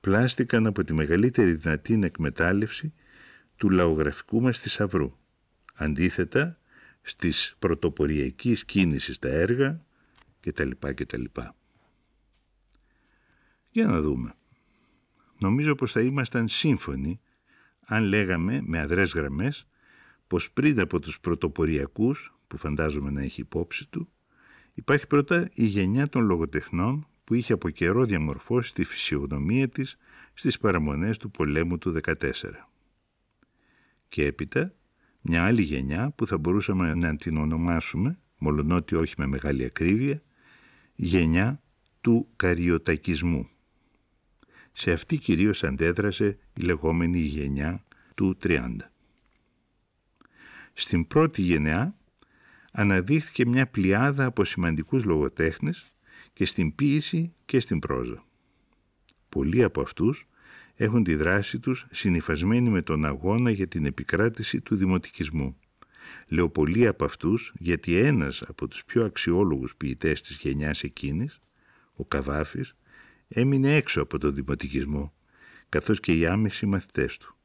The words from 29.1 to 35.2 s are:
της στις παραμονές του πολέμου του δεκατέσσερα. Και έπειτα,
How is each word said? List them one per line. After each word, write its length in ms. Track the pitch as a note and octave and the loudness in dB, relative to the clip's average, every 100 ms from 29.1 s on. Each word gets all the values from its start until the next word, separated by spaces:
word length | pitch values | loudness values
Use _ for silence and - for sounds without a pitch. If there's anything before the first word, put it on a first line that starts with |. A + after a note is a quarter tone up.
| D2 C#2 D2 D2 A#2+ C3+ | -4 -4 -4 0 0 0
της 280 | - C3+ - _ - - | -4 -8 -10 _ -20 -20
στις 240 | - C#3+ - | -6 -4 0
παραμονές 580 | A2 F2 D2+ C#2+ F#2+ A2 | 0 2 0 0 -2 -4
του 140 | G#2 | -8
πολέμου 480 | - D2+ D2 E2+ F2 | -2 0 0 0 -2
του 120 | - | -2
δεκατέσσερα. 800 | D#2+ D2+ D#2+ C#2 - - - - _ _ _ _ _ _ _ _ _ _ _ _ _ _ | -2 -2 -2 -2 -4 -10 -14 -20 _ _ _ _ _ _ _ _ _ _ _ _ _ _
Και 160 | - | -2
έπειτα, 500 | D2 C2+ D2+ - F3 _ _ _ _ _ | 0 0 -4 -2 -4 _ _ _ _ _